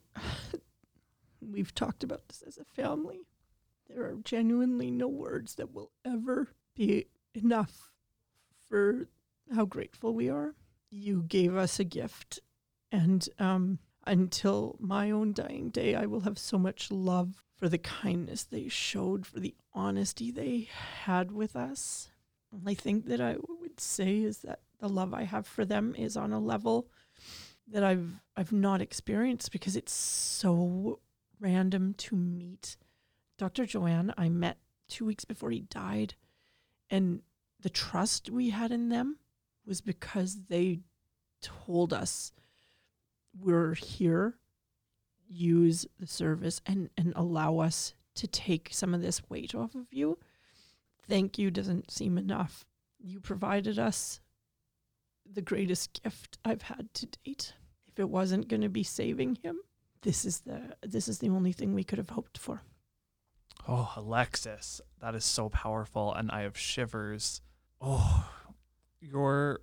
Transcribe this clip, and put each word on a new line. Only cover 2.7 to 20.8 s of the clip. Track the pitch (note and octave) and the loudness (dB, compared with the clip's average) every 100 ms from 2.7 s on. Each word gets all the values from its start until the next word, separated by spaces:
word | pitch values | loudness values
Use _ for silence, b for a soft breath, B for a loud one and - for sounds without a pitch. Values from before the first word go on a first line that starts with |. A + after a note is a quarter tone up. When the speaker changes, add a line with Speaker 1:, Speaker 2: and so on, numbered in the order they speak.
| - C4+ D4+ D#4+ F#4 - _ _ _ _ _ _ | -6 -4 -2 -4 -8 -18 _ _ _ _ _ _
Speaker 1:
There | B3 | -8
are | E3 A3 | -8 -8
genuinely | - A#3 A3+ A#3+ B3+ B3 B3 | -4 2 4 4 4 2 0
no | B3 B3 | 0 0
words | C#4 - C4+ A3+ | -2 -4 -4 -6
that | - - | -8 -8
will | A3+ G#3+ _ | -10 -16 _
ever | B3+ A#3+ B3+ B3+ C4 _ _ | -4 -4 0 0 -2 _ _
be | - G#3 G#3 - _ _ | 0 2 2 0 _ _
enough | A3 A#3 A3+ G3 - - _ _ _ _ _ _ _ - | 2 4 4 2 -4 -20 _ _ _ _ _ _ _ 0
for | G#3 G3+ B3 E4 _ _ _ - | 4 4 4 -2 _ _ _ -2
how | A3+ | 2
grateful | G3+ - - - A3+ | 2 0 -8 -4 -2
we | A3+ B3 | 0 2
are. | C#4+ D4 D4+ _ _ - | 0 -2 -8 _ _ -16
You | G3+ G3+ F#3+ | -8 0 0
gave | E3 G3 F3 | 4 4 4
us | F#3 F3+ - | 4 0 0
a | |
gift, | F3+ - A#3 - - - _ _ _ _ - | -2 -2 -6 -8 -14 -16 _ _ _ _ -2
and, | G3+ E3 F#3+ - - | 4 6 6 2 0
um, | F#3+ F#3 F#3 F#3 _ _ - | 2 4 2 -2 _ _ 2
until | F3+ F#3 - G3 G3+ G#3+ - | 4 4 2 2 2 -2 -4
my | F#3+ G3+ G#3 | -2 0 2
own | G#3+ G#3+ | 2 2
dying | G3+ - - A#3+ | 0 -4 -4 -4
day, | A#3 A#3 | 0 2
I | A3 | 2
will | G#3 A3 | 0 0
have | G3 G3+ | -2 -4
so | - G3 | 0 2
much | F#3 - - | 2 0 -4
love | G3 F#3 F3+ F3+ - _ - | 0 2 2 0 -4 _ -2
for | F3+ | 0
the | E3+ | 2
kindness | - - - F3 E3 - | -2 -4 -2 0 -2 -8
they | - A3+ - | -6 -6 -4
showed, | - - G3+ F#3+ G3 | -4 -2 0 0 -2
for | F#3 G#3+ | -4 -6
the | F#3 - _ | -6 -8 _
honesty | F#3+ G3 G3 G3 - A#3 | -4 -2 0 -2 -2 -6
they | B3 C#4+ A#3+ A3 - | -4 -2 -2 -4 -10